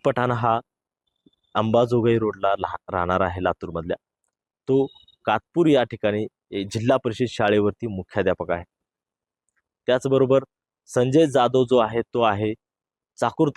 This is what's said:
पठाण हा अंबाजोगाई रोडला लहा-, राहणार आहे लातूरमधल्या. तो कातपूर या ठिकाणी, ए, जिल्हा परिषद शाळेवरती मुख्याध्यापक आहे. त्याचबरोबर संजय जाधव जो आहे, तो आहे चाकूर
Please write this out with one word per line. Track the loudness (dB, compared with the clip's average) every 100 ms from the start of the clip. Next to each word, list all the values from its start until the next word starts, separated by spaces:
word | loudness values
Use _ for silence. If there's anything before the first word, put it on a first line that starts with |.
पठाण | 0 0 -2
हा | 0 0 -2 -4 _ _ _ _ _ _ _ _
अंबाजोगाई | -4 0 2 2 2 2 2
रोडला | 0 -2 -2 -2
लहा-, | -4 -8 -6
राहणार | -4 0 0
आहे | -2 -2
लातूरमधल्या. | -4 -4 -8 -10 -8 -10 _ _ _ _ _ _ -2
तो | -2 -2 _ _ _
कातपूर | -4 -4 -2 0 2
या | 2
ठिकाणी, | 0 -4 -4 -2 -6 _ _
ए, | -10
जिल्हा | -6 -4 0 0
परिषद | -2 -4 -6
शाळेवरती | -2 0 2 0 -2 -8
मुख्याध्यापक | -10 -8 -4 -2 -2 -4
आहे. | -8 -8 _ _ _ _ _ _ _ _ _ _ _ -2
त्याचबरोबर | 0 2 2 4 2 0 _ _ _ -6
संजय | -2 2 4 4
जाधव | 4 2 2
जो | 4 2
आहे, | 2 -2
तो | -4 0
आहे | 0 0 -2 -6 _ _ _ _ _ -6
चाकूर | -4 0 0